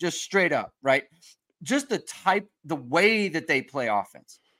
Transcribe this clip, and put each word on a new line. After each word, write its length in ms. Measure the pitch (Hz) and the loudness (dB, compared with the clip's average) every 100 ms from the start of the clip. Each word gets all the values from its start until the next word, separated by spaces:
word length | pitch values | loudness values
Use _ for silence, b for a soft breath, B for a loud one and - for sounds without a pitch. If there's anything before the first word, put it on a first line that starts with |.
just 220 | 170 - | -6 -6
straight 300 | - 196 175 | -2 0 2
up, 200 | 135 92 _ | 0 -4 _
right? 220 | 135 135 - b b _ _ _ | 0 0 0 b b _ _ _
Just 260 | 143 277 277 | -4 -2 -2
the 100 | 190 | -6
type, 500 | - - 190 185 - _ | -6 -4 0 0 -2 _
the 120 | 143 151 | -8 -8
way 520 | 123 165 208 226 196 | -2 2 4 4 0
that 180 | 160 156 | -2 -2
they 120 | 139 | -2
play 280 | - 143 117 | -2 -4 -2
offense 500 | 104 98 - - - _ _ | -2 -4 -12 -20 -20 _ _